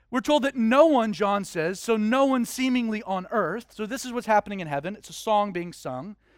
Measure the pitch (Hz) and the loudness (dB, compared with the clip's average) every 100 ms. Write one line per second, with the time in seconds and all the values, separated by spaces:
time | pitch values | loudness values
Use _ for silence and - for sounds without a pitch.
0 | _ 247 - 294 269 262 226 269 320 262 | _ -2 2 2 2 0 4 6 6 6
1 | 220 160 202 202 190 175 160 190 - 220 | 2 0 0 0 -2 -2 -2 -2 -2 0
2 | 214 262 277 262 233 - 262 247 226 214 | 2 2 2 2 -2 -2 0 0 0 -4
3 | 202 190 180 220 165 220 - - 214 262 | -4 -6 -2 -2 -2 -4 -10 -10 -8 -6
4 | 254 240 214 208 202 196 160 143 170 208 | -6 -6 2 2 2 -6 -4 -4 -4 -10
5 | - - 220 208 208 175 175 - 147 127 | -14 -10 0 2 0 -4 -8 -10 -10 -10
6 | 185 208 _ | -12 -16 _